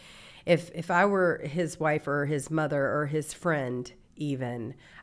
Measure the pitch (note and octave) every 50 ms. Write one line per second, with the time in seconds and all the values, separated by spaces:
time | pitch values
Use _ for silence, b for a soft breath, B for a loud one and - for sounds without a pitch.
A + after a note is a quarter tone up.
0 | B B B B B B B B B B F3 D#3+ E3+ - - - D#3+ - F3 F3
1 | G3 G#3 G3+ F#3+ F#3 F3 D#3 - - D3 C#3 F3 F3 D3+ - - D#3 D#3 D3+ D#3
2 | - - C#3 D3 C#3+ C#3+ D#3 C#3+ C3+ - D#3 D#3+ D#3 D3 D3+ C#3+ C#3 C3+ G#2 D3
3 | D3+ C#3 D3 D#3 C#3 - - - - F3 D#3+ D3 C3+ B2 B2 B2 B2 - - -
4 | - _ _ - D3+ D3 C#3 B2+ C3 A#2+ A#2+ A#2+ A2+ A2+ C3+ - B B B B